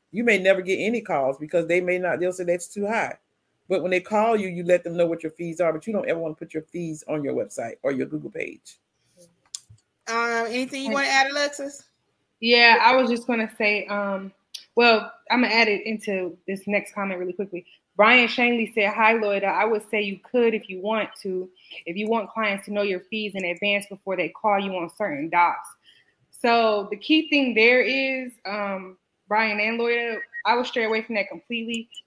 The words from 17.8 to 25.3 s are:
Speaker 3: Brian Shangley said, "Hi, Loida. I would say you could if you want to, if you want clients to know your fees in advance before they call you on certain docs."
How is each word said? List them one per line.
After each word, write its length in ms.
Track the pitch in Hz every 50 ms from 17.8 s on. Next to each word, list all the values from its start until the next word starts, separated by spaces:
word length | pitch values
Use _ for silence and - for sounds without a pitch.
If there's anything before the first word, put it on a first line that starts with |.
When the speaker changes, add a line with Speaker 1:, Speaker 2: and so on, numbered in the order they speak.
| _ _ _
Speaker 3:
Brian 320 | - 208 220 240 254 240 226
Shangley 460 | 233 - 240 240 240 233 220 214 -
said, 180 | 226 202 196 208
"Hi, 200 | 220 220 220 226
Loida. 320 | 226 214 202 202 196 196
I 200 | 196 165 175 208
would 220 | 226 233 214 214 -
say 120 | - 208
you 180 | 208 202 196 190
could 340 | - - - 247 240 233 226
if 120 | 208 - -
you 140 | 185 185
want 280 | 180 208 220 220 202 - - -
to, 280 | - 202 185 185 185 185 _ _ _ - - - -
if 100 | 170 170
you 120 | 196 214 214
want 240 | 226 226 214 -
clients 340 | - 220 220 208 196 196 196
to 80 | - 208
know 80 | 202
your 180 | 208 202 185 180
fees 320 | - _ - 220 214 208 185
in 100 | 190 180
advance 400 | 175 175 170 - 202 202 202 196 -
before 280 | 202 190 _ 196 190
they 140 | 180 170 160
call 300 | - - - 220 202 196
you 160 | 202 196 190
on 140 | 185 165 175 - -
certain 320 | 214 202 147 139 147
docs." 400 | 165